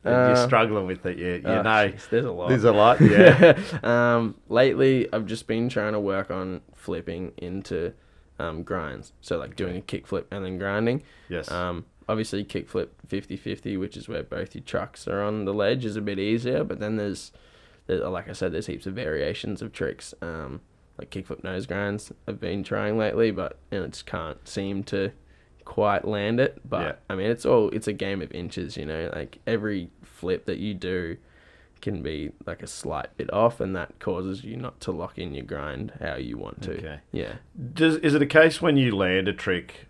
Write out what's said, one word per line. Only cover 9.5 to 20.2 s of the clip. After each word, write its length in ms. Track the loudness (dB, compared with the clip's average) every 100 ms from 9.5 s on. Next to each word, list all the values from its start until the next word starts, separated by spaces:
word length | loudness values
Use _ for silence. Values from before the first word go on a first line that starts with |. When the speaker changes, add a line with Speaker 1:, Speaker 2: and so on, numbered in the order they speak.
| -8
Speaker 2:
doing 200 | -6 -6
a 40 |
kick 260 | -8 -10 -6
flip 200 | -8 -6
and 140 | -10
then 140 | -8 -6
grinding. 440 | -4 0 0 -2 -8 -20 -10
Speaker 1:
Yes. 220 | -10 -6
Speaker 2:
Um, 340 | -6 -4 -6 -12 _ -6
obviously, 360 | -4 -2 -6
kickflip 440 | -6 -8 -6 -6 -6 -12 -8
fifty 300 | -8 -8 -12
fifty, 400 | -8 -8 -6 -6
which 200 | -6 -10
is 120 | -10
where 140 | -10
both 320 | -8 -8 -8
your 100 | -12
trucks 420 | -6 -6 -6 -10 -6
are 140 | -4
on 220 | -2 -2
the 100 | -4
ledge, 300 | 0 0 0
is 120 | -2 -6
a 40 |
bit 180 | -6 -2
easier, 460 | 0 0 0 -2
but 160 | -2 -4
then 160 | -4 -2
there's, 360 | -4 -6 -12 -20 -20 _ -20 _ -4
there, 220 | -2 -2
like 200 | -6 -8
I 40 |
said, 200 | -4 -4
there's 140 | -4 -6
heaps 200 | -8 -8
of 80 |
variations 680 | -6 -4 -2 -2 -4 -6 -8
of 100 | -10
tricks. 420 | -6 -6 -6 -14 -12